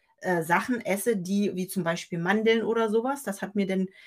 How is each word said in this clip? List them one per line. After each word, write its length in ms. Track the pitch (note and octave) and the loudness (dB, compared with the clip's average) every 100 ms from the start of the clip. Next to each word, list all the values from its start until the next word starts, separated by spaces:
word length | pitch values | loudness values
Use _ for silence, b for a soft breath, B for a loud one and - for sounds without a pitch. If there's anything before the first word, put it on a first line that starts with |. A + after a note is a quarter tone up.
| _ _ | _ _
äh, 220 | F#3 F3 | -2 0
Sachen 380 | D#3+ F3 G#3+ A#3+ | 2 0 2 -4
esse, 360 | - G3+ B3 G#3+ | -2 -2 0 -2
die, 380 | F3 G3+ G3+ F#3 | 0 0 0 -2
wie 120 | F#3 | -4
zum 160 | F#3+ | -2
Beispiel 360 | E3 E3 - E3+ | -2 -2 -4 -4
Mandeln 440 | F3 G#3+ A3 A3+ | 2 2 4 2
oder 260 | G3+ A3+ A3+ | 2 2 2
sowas. 340 | A3 B3 C#4 | 2 0 -4
Das 180 | A3 G3 | -6 -6
hat 140 | G3+ G3+ | -4 -2
mir 120 | F#3+ | 0
denn 220 | F#3+ F#3+ B | 0 -2 B